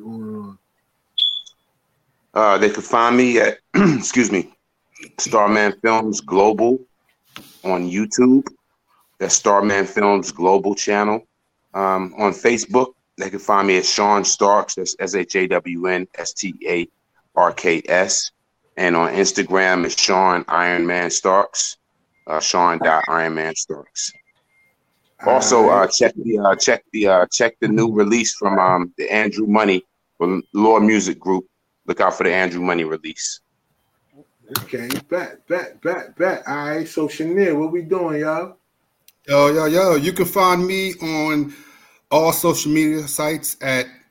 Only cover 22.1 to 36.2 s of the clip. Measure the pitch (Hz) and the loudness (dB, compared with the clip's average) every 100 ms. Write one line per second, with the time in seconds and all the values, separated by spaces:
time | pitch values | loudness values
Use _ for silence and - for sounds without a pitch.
22.1 | _ - 78 - 92 87 82 82 78 - | _ -8 -4 -2 2 0 2 0 0 0
23.1 | 82 80 80 80 80 - 76 71 - - | -2 -2 -4 -6 -8 -10 -12 -12 -10 -10
24.1 | - _ _ _ _ _ _ _ _ _ | -12 _ _ _ _ _ _ _ _ _
25.1 | _ - 127 123 123 107 98 92 - 113 | _ 0 2 4 4 6 4 2 2 0
26.1 | - 117 107 98 95 - 117 - 110 101 | 0 -4 0 2 2 0 -2 -4 -2 2
27.1 | 92 90 - 117 - 110 107 113 107 101 | 2 2 0 -2 -2 0 0 2 2 2
28.1 | 117 110 - 98 98 92 90 87 - - | 2 -2 -4 -2 2 2 2 -2 -6 -4
29.1 | 107 104 104 107 107 104 92 - _ _ | -2 -2 -2 0 2 2 0 -4 _ _
30.1 | - 87 92 - 104 110 110 107 107 92 | -4 -4 -2 -4 0 4 4 4 2 0
31.1 | - 92 92 - _ _ _ - - 95 | -4 -4 -4 -4 _ _ _ -8 0 0
32.1 | - 92 92 92 87 90 85 80 78 80 | 2 0 0 -2 -2 -2 -2 -4 -6 -10
33.1 | - - - _ _ _ _ _ _ _ | -10 -12 -12 _ _ _ _ _ _ _
34.1 | 139 147 _ 110 - - 123 120 139 - | _ _ _ _ -10 -8 -10 -8 -10 -6
35.1 | 175 180 - - - - - 160 180 - | -8 -8 -14 -8 -8 -8 -10 -8 -8 -10
36.1 | - | -4